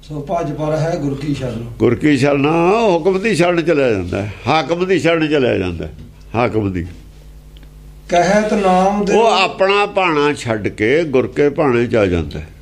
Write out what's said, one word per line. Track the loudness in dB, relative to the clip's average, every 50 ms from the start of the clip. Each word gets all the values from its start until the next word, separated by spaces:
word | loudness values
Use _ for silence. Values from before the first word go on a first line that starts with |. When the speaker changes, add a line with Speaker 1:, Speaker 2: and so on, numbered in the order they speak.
| -16
Speaker 1:
"ਸੋ | -12 -12 -12 -8 -6
ਭਜ | -4 -4 -4 -4 -6
ਪਰ | -6 -4 -4 -2 -2
ਹੈ | -2 -2 -4 -4
ਗੁਰ | -4 -4 -6
ਕੀ | -4 -4 -6 -4
ਸ਼ਰਨ।" | -4 -4 -6 -6 -8 -10 -10 -6 0
Speaker 2:
ਗੁਰ | 0 0 0
ਕੀ | 2 0 0 2 2
ਸ਼ਰਨ, | 2 2 2 2 0 0 2 2 2 2 2 2 2 2
ਹੁਕਮ | 2 2 2 0 0 0
ਦੀ | 0 -2 0
ਸ਼ਰਨ | 2 2 2 2 0
ਚਲਿਆ | 0 2 2 2 2 2
ਜਾਂਦਾ | 0 0 -2 -4 -4 -4
ਹੈ, | -6 -6 -8 -8 -2 0
ਹਾਕਮ | 0 0 0 -2 -2 -2 0
ਦੀ | 0 0 0
ਸ਼ਰਨ | 2 2 2 2 0 0
ਚਲਿਆ | 0 0 2 2 0 0
ਜਾਂਦਾ | -2 -4 -4 -6 -10 -12
ਹੈ, | -12 -16 -20 -20 -20 -20 -20 -8 -2
ਹਾਕਮ | -2 -2 0 0 -2 -2 -2
ਦੀ। | -4 -4 -6 -8 -10 -18 -20 -20 -20 -20 -20 -20 -20 -20 -20 -20 -20 -20 -20 -20 -20 -20 -20 -20 -20 -20 -8 0
Speaker 1:
"ਕਹਿਤ | 2 2 2 4 2 2 2 2 0
ਨਾਮ | 0 2 2 4 4 4 2 2 0 0
ਦੇ" | 2 2
Speaker 2:
ਉਹ | 4 4
ਆਪਣਾ | 4 4 2 0 0 0 0 2 2 4 2 2
ਭਾਣਾ | 0 0 0 0 0 2 2 2 0 0
ਛੱਡ | -2 -4 -4 -4 -2 -2 -6
ਕੇ | -4 -2 0 2 2 2 0
ਗੁਰ | 2 0 0 0 0
ਕੇ | 0 0 0 0
ਭਾਣੇ | 2 2 0 2 2 2 0 2
'ਚ | 2
ਆ | 2 2
ਜਾਂਦਾ | 2 2 0 -2 -4 -8 -12
ਹੈ। | -12 -14 -18 -20